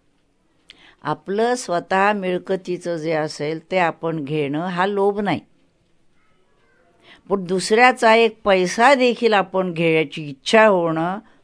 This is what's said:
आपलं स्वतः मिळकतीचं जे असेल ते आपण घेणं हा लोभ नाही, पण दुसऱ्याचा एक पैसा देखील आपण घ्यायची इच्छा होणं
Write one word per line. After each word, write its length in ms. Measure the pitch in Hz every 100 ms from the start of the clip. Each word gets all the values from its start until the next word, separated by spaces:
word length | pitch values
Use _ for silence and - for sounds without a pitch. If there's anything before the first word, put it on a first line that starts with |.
| _ _ _ _ _ _ _ - - _
आपलं 520 | 143 156 - 202 233
स्वतः 580 | 247 - 170 - 190 202
मिळकतीचं 840 | 208 185 180 180 190 185 175 175 165
जे 160 | 156
असेल 580 | 156 151 - 147 160 -
ते 80 | 185
आपण 460 | 165 156 165 160
घेणं 360 | 139 156 143 147
हा 260 | 185 175 190
लोभ 340 | 202 196 202
नाही, 200 | 202 143 - _ _ _ _ _ _ _ _ _ _ _ _ _ _ _ _ - -
पण 160 | 196
दुसऱ्याचा 720 | 175 185 180 214 247 247 226
एक 280 | 226 226 220
पैसा 520 | 214 190 180 226 240
देखील 380 | 269 247 226 226
आपण 400 | 208 180 190 185
घ्यायची 560 | 165 165 160 156 170 147
इच्छा 380 | 143 - 226 220
होणं 520 | 185 165 160 170 202 - _